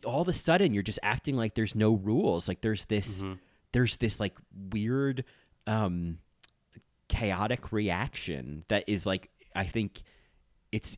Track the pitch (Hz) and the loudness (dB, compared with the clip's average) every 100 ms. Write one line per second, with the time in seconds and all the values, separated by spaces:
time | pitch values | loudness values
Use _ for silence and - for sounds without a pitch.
0 | 117 135 175 143 - 180 185 101 98 - | -4 -2 0 0 2 4 4 2 -2 -2
1 | 104 120 - 131 113 - 107 107 107 110 | -2 -2 -2 0 0 0 0 4 6 4
2 | 98 127 113 85 98 87 113 104 - 104 | 2 2 2 0 -2 -2 -2 -2 0 -2
3 | 101 95 95 92 _ _ _ 120 120 - | -2 -6 -6 -8 _ _ _ 2 2 2
4 | 113 - 101 - - 98 95 104 107 135 | -2 0 -4 -6 -20 -14 -6 -2 0 0
5 | 139 131 - - _ _ - 110 98 87 | 0 -2 -6 -12 _ _ -2 0 2 0
6 | 85 82 - _ - _ _ - _ _ | -2 -6 -12 _ -20 _ _ -20 _ _
7 | - - 107 92 107 123 - 107 104 87 | -2 0 2 0 0 -2 -2 0 2 0
8 | 139 - - 71 64 76 - 104 - 101 | -2 -6 -6 -6 -6 -8 -2 0 0 -2
9 | 95 95 - _ - - 95 113 101 - | 0 -2 -4 _ -10 -4 -2 -2 -2 -6
10 | - _ _ _ _ _ - 107 - | -20 _ _ _ _ _ -6 -4 -4